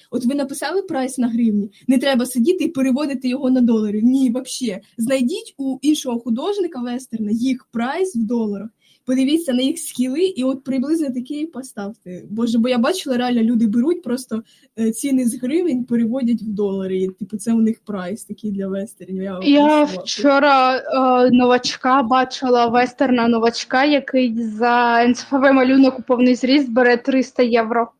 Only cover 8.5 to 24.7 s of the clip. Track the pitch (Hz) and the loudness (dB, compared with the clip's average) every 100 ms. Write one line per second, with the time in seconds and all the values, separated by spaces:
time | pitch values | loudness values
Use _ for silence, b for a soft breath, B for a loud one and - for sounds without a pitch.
8.5 | 196 220 _ _ _ - 262 269 330 262 | -6 -10 _ _ _ -4 0 2 0 0
9.5 | 247 269 330 - - 254 285 370 302 262 | -2 -2 -4 -8 -4 -4 0 -2 0 -4
10.5 | 262 - 262 277 320 277 247 254 294 320 | -4 -4 -4 -2 -2 -2 -6 -8 -8 -8
11.5 | 240 262 - 202 226 180 180 - 214 233 | -10 -14 -12 -12 -12 -16 -16 -10 -4 -2
12.5 | 233 247 247 262 370 285 240 247 240 220 | 0 0 0 0 -2 -4 -2 0 0 2
13.5 | 233 226 240 277 359 240 254 - 220 - | 2 0 2 0 -2 -4 -8 -6 -10 -10
14.5 | b b - 220 - 285 262 233 240 254 | b b -4 -4 -2 -2 0 0 -2 -2
15.5 | 330 349 247 233 233 226 269 240 226 214 | -2 0 -2 -2 -2 0 -2 -2 -2 -4
16.5 | 202 202 196 190 190 190 - 190 214 233 | -4 -4 -4 -4 -4 -4 -6 -12 -8 -2
17.5 | 226 220 220 - 196 180 220 - 208 214 | 0 0 -2 -8 -8 -8 -10 -14 -12 -8
18.5 | 196 196 196 196 - 180 190 196 185 285 | -6 -6 -6 -10 -14 -12 -8 -8 -2 2
19.5 | 285 294 302 294 277 - - 277 277 285 | 4 6 4 2 -2 -8 0 2 4 4
20.5 | 269 254 262 - 262 262 254 247 240 247 | 4 4 0 -2 0 2 4 4 4 4
21.5 | 247 254 - 262 269 226 254 254 - 262 | 2 0 -4 2 2 4 2 0 -2 2
22.5 | 240 233 240 247 - 262 247 233 226 233 | 2 4 2 0 0 2 2 2 2 0
23.5 | - - 254 294 285 269 262 254 226 226 | -2 -2 0 2 2 0 0 0 -2 -6
24.5 | 208 240 | -2 2